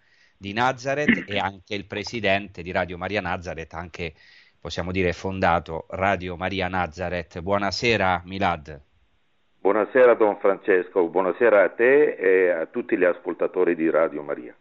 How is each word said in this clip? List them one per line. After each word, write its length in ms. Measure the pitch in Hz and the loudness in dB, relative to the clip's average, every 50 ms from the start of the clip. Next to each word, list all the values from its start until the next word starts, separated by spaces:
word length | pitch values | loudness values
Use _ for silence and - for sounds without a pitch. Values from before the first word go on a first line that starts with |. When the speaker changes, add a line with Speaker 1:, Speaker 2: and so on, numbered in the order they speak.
| _ _ _ _ _ _ _ | _ _ _ _ _ _ _
Speaker 1:
di 160 | _ 95 98 101 | _ -12 -6 -2
Nazareth 720 | 113 120 131 135 123 120 139 139 143 147 - 233 - - | 0 0 0 0 -2 -4 -4 -4 0 0 0 0 0 -2
e 120 | - 101 101 | -6 -4 -4
anche 360 | 92 95 98 95 - _ 107 | -4 -4 -6 -8 -10 _ -8
il 100 | 101 95 | -8 -8
presidente 800 | - - 104 101 - - 120 101 98 95 98 104 101 98 - 85 | -8 -8 -8 -8 -8 -8 -4 0 0 0 0 -2 -6 -12 -14 -12
di 80 | 87 | -6
Radio 260 | 90 95 92 87 90 | -2 -2 -2 -2 -4
Maria 240 | 85 87 95 101 104 | -8 -6 -4 -4 -4
Nazareth, 540 | 92 87 87 92 87 90 82 78 80 - - | -4 -4 -6 -6 -6 -10 -10 -10 -12 -12 -12
anche 400 | 82 85 80 - - 90 80 78 _ _ - - - _ _ _ _ | -12 -12 -12 -10 -10 -10 -10 -10 _ _ -20 -20 -20 _ _ _ _
possiamo 320 | - 87 - - 87 87 92 | -14 -10 -8 -6 -6 -4 -2
dire 200 | 95 92 87 85 | 0 0 0 -2
fondato 720 | - - 98 95 95 95 90 85 87 85 - 82 80 - - | -2 -6 -6 -4 0 2 2 2 0 0 -4 -8 -10 -10 -10
Radio 460 | - 90 95 98 98 90 87 92 90 | -6 -2 0 0 0 0 -4 -8 -8
Maria 320 | 82 90 95 98 92 90 90 | -6 -6 -4 -4 -4 -4 -2
Nazareth. 720 | 92 92 90 85 78 87 90 87 90 87 85 - - 92 | -2 -4 -4 -4 -6 -8 -6 -6 -6 -6 -8 -8 -10 -10
Buonasera, 800 | 82 92 101 101 101 98 90 - - 120 113 104 95 92 90 85 87 | -4 -2 -2 0 0 -2 -4 -2 0 0 2 2 2 2 0 0 -2
Milad. 560 | 87 95 95 98 92 87 82 71 73 76 69 - _ _ _ _ _ _ _ _ _ _ _ _ _ _ _ | -8 -6 -2 0 0 0 -2 -6 -12 -16 -18 -18 _ _ _ _ _ _ _ _ _ _ _ _ _ _ _
Speaker 2:
Buonasera, 540 | - 95 101 107 104 - - 131 127 123 117 | 0 0 2 2 0 2 4 6 6 6 6
Don 240 | 107 113 104 98 - | 6 4 2 2 2
Francesco, 720 | - 104 98 92 - - 98 92 87 - - 98 90 82 | 0 0 0 0 2 2 2 2 2 0 0 0 0 2
buonasera 560 | 82 87 95 92 85 - 123 117 104 101 95 | 0 0 0 0 0 2 4 6 6 6 4
a 40 | 85 | 4
te 440 | - - 113 123 135 143 151 147 - | 2 2 4 4 6 6 4 4 0
e 360 | - 90 92 92 92 92 90 | 0 2 4 4 4 4 4
a 160 | 87 82 80 | 2 0 -4
tutti 300 | - - - - - 117 | -6 -6 -8 -4 -2 0
gli 80 | 98 90 | 2 2
ascoltatori 720 | 87 85 - - 92 85 - 90 82 - 92 90 87 87 | 2 2 0 -4 -8 -4 -4 -4 -2 0 0 2 2 2
di 140 | 80 80 80 | 2 0 0
Radio 320 | 73 76 82 80 73 76 73 | 2 2 2 0 -2 -6 -8
Maria. 320 | 73 71 69 62 60 57 _ | -8 -8 -10 -10 -14 -20 _